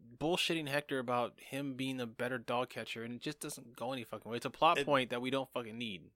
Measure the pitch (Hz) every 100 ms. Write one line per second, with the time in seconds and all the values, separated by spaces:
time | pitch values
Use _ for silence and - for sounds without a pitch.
0 | 117 120 151 180 - 165 147 143 - 135
1 | 123 120 117 - - 135 139 127 131 131
2 | 117 113 123 127 113 120 127 - 113 117
3 | 117 120 156 147 151 143 120 113 117 131
4 | 110 107 107 120 131 - 160 151 143 135
5 | 123 123 127 135 131 123 113 117 117 90
6 | 73